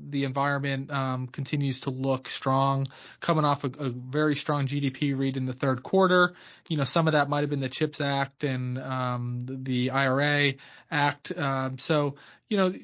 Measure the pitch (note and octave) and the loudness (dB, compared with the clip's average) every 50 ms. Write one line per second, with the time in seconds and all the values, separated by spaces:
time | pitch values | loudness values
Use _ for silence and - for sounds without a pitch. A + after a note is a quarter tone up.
0 | C#3+ C#3+ C#3 C#3 C#3 C3 B2+ C#3 C#3 C#3+ C#3+ C#3 C#3 C#3 C3+ C3 C#3 - C#3+ C3+ | -10 -4 -2 -2 -2 0 0 0 0 0 0 0 -2 -2 -2 -4 -4 -4 -4 -2
1 | C3+ C3 C3 B2+ B2+ B2 - - C3+ - D3+ C#3+ C#3 C#3 B2+ - - C#3 B2+ C3 | -2 -2 -2 -4 -6 -6 -8 -8 -6 -4 -2 -2 0 -2 -2 -4 -6 -6 -4 -2
2 | C3 C3+ B2+ B2+ - - - - - C3+ C3+ C3+ C3+ C#3 C3+ C#3 C3+ C3+ - - | 0 0 0 -2 -2 -8 -10 -4 -2 0 2 2 2 2 2 0 -2 -4 -8 -14
3 | - - - - - - D#3+ D#3 D3+ D3 C#3+ - - C3 B2+ - C#3+ C3 A#2+ B2 | -20 -20 -16 -4 -2 0 2 2 2 2 0 0 -2 -6 -6 -4 -6 -6 -6 -6
4 | B2 B2+ C3+ D3+ D#3 D3+ C#3+ C#3+ - - D3 C#3+ C3+ B2+ C#3+ C#3+ C#3 C3 C3 - | -10 -4 0 0 2 2 0 0 -2 -2 0 0 0 -2 -2 -2 -2 -2 -2 -2
5 | D3 C#3+ C#3 C3 C3+ C3+ C3+ C3+ C3 B2+ B2 - D3 C3+ B2+ B2 - - G3 F#3+ | -2 -2 0 0 0 0 0 -2 -4 -4 -4 -2 0 0 0 -2 -2 0 4 4
6 | F#3+ F3+ F3+ F3+ F3+ F3 F3 - - - - - _ - E3 D3 C#3 - - E3+ | 6 6 6 6 4 4 2 -6 -20 -20 -20 -20 _ -4 -2 0 0 2 2 2
7 | D#3+ D#3+ D3+ D3 C#3+ C#3+ C#3+ D3 D3 C#3+ C#3+ C#3 C3+ B2+ - - D#3 D3 - - | 4 4 4 4 4 2 2 0 0 0 -2 -2 -2 -4 -2 -2 -2 -2 -2 -4
8 | C#3+ C#3+ C#3 C#3 C#3 C3+ - _ D3+ C3+ C3 B2+ B2+ B2 B2 C3 C#3 C3+ C3 C3 | -2 0 0 0 -2 -2 -4 _ -2 -2 -2 -2 -2 -4 -4 -6 -6 -4 -4 -2
9 | B2+ B2 B2 B2 A#2+ B2 B2 B2 B2 B2+ C3+ C3 C3 C3+ B2+ B2 B2 B2+ B2+ C3+ | -2 -2 -2 -2 -4 -4 -4 -6 -6 -6 -8 -6 -4 -2 0 0 0 2 2 2
10 | C#3 C3 B2+ C3+ C#3+ D3 D3 C#3+ D3 C#3 C3+ - - - - - - _ D#3+ D3 | 2 4 4 4 2 2 4 4 4 2 2 -2 -10 -20 -20 -20 -10 _ 0 2
11 | C#3+ C#3+ C#3+ - - - E3 D#3+ D3 C3+ C3+ C3 C3+ C3 C3 B2+ - - D#3+ D3 | 2 2 0 -2 -8 -8 -6 -2 -2 -2 0 0 -2 -4 -6 -6 -2 0 2 2
12 | C#3+ C#3+ C#3+ - - - - _ _ _ G#3+ G3 F#3+ F#3 G3 F#3 | 2 0 -4 -8 -16 -20 -20 _ _ _ 2 2 2 2 2 -2